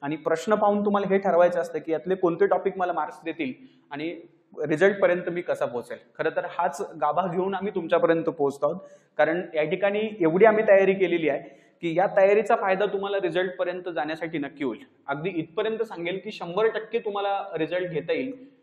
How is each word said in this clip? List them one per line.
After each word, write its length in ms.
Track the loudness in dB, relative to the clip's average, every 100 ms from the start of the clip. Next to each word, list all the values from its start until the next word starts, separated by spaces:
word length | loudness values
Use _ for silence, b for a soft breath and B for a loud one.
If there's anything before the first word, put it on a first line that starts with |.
आणि 140 | -8 -4
प्रश्न 380 | -2 -2 2
पाहून 300 | 2 4 2
तुम्हाला 220 | 2 0 2
हे 100 | 0
ठरवायचं 420 | 4 4 4 2
असतं 180 | -4 -6
की 140 | -4
यातले 220 | -4 -2
कोणते 320 | 0 0 2 2
topic 320 | 2 0 -2
मला 140 | -2
marks 280 | -2 -4 -8
देतील 280 | -10 -6 -6 -8 B B _
आणि 240 | -10 -8 -10 -16 _ _ -8
रिझल्टपर्यंत 680 | -4 2 2 4 2 0 -4
मी 140 | -6
कसा 240 | -6 -4 -4
पोहोचेल. 320 | -6 -10 -14 -12 -6
खरं 120 | -4 -4
तर 100 | -4
हाच 300 | -2 -2 -4 -10 -4
गाभा 260 | -2 0 -2
घेऊन 280 | -2 -2
आम्ही 200 | -4 -4
तुमच्यापर्यंत 500 | -6 0 4 4 2
पोहोचतो 420 | 0 0 0 0 -2
आहोत, 140 | -2 B B B 0
कारण 240 | 2 2 -2
या 100 | -2
ठिकाणी 360 | 0 0 0 0 -2 0
एवढी 240 | 2 8
आम्ही 200 | 8 8 6
तयारी 260 | 6 6
केलेली 340 | 2 0 0 0
आहे 200 | -2 -6 B B _
की 140 | -4 0
या 100 | 2 4
तयारीचा 400 | 6 6 4 2
फायदा 300 | 2 0 0
तुम्हाला 340 | -2 -4 -2
रिझल्टपर्यंत 680 | -2 0 -2 -2 -6 -6 -6
जाण्यासाठी 500 | -6 -6 -6 -6 -6
नक्की 260 | -8 -6
होईल. 200 | -6 -6 -12 _ -8
अगदी 240 | -6 -4
इथपर्यंत 520 | -6 -6 -4 -4 -4
सांगेल 380 | -6 -8 -6 -6
की 80 | -8
शंभर 360 | -12 -6 0 0
टक्के 300 | -2 -6 -6
तुम्हाला 440 | -4 -4 -2 -4 -4
result 360 | -6 -4 -4 -4
घेता 220 | -6 -4
येईल 380 | -4 -4 -8 -16 _